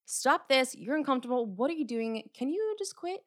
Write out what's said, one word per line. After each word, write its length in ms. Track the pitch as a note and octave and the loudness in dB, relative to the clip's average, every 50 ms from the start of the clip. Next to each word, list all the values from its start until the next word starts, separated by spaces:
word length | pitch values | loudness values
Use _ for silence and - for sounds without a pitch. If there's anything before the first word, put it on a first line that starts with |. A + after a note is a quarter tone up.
| _ | _
"Stop 440 | - - - - C4 D#4 E4+ - - | -8 -4 0 4 4 4 4 4 4
this, 260 | C4+ C4 B3+ B3+ - | 4 4 4 2 -2
you're 200 | - E3+ A3+ D4 | -8 -4 -2 -2
uncomfortable, 500 | D#4 C#4+ C#4 C4 B3+ B3 A#3+ B3 B3 A#3+ | 0 2 2 0 0 0 -2 -2 -2 -2
what 240 | G#3 F#3 F#3+ B3 D4+ | -2 -2 -2 0 0
are 60 | E4+ | 0
you 100 | D#4 C#4+ | -2 -4
doing? 440 | G#3+ A#3+ A3+ A3+ A3+ A3 A3 - - _ | -2 -2 -2 -2 -2 -4 -4 -8 -10 _
Can 160 | - B3+ C#4 | -6 -4 -2
you 260 | E4 G#4 A4 A4 G#4+ | -2 -2 -2 -2 -2
just 180 | G#4+ G4 - - | -4 -6 -8 -8
quit?" 260 | - E4+ F4 F#4+ - - | -8 -6 -6 -6 -6 -8